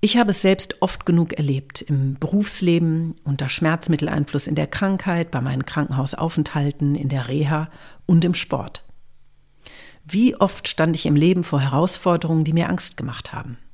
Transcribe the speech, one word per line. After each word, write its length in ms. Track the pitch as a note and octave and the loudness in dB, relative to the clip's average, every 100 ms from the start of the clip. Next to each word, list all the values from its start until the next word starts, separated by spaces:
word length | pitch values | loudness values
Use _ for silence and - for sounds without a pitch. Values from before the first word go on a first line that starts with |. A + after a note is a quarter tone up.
Ich 160 | G#3 A#3+ | 2 2
habe 140 | A3+ | 2
es 100 | F#3+ | 4
selbst 400 | G3 F#3+ - - | 2 2 0 -2
oft 240 | F#3 - - | -4 -4 2
genug 260 | E3+ E3 | 2 2
erlebt, 500 | - C#3+ C3+ C#3 - | 0 0 -2 -4 -12
im 340 | - C#3 C3+ C3+ | -2 0 0 -2
Berufsleben, 960 | D3+ G3+ G#3 - F3+ E3+ E3 D#3+ E3 - | -2 0 2 2 4 2 2 0 -4 -6
unter 240 | - C#3 C#3 | -4 -4 -2
Schmerzmitteleinfluss 960 | - D#3+ E3 - D#3 D3+ D3 D3 C#3+ - | 0 0 0 0 0 0 -2 -2 -2 -2
in 100 | D3+ | -2
der 120 | D3+ | -4
Krankheit, 640 | - G3 F#3+ - E3+ E3+ | -2 -2 -2 -2 -2 -2
bei 80 | C3+ | -4
meinen 260 | B2+ C3 C3 | -4 -4 -4
Krankenhausaufenthalten, 1300 | - D3 C3+ C3 - E3 - D3+ D3+ C#3+ - D3 C#3+ | -4 -2 -2 -2 -2 -2 -2 -2 -2 -2 0 0 0
in 120 | C#3 | -2
der 220 | C3+ A#2+ | -4 -2
Reha 400 | C#3 D3 D#3 D#3 - - - - | -2 0 0 -4 -12 -20 -14 2
und 200 | E3 F3 | 4 4
im 80 | |
Sport. 500 | F3+ - B2+ - - - - - - - _ _ _ - - - - | 0 -4 -6 -6 -12 -16 -20 -20 -20 -20 _ _ _ -20 -20 -20 -20
Wie 320 | D#3 F3+ B3 - | -4 2 2 4
oft 320 | G3 - - | 0 0 -6
stand 300 | - E3 D#3+ | 0 2 2
ich 80 | - | 2
im 100 | D3 | 4
Leben 300 | D#3+ F3+ - | 6 4 2
vor 160 | D3 | 0
Herausforderungen, 800 | C3+ C3+ F3 - F#3+ E3+ E3 D#3+ | 2 2 0 0 0 0 2 0
die 80 | D#3 | 2
mir 160 | D#3+ E3 | 0 0
Angst 300 | F3+ - - | 0 -2 -4
gemacht 340 | - A#2 - | -10 -8 -10
haben. 260 | D3+ - A#2+ - | -10 -12 -14 -16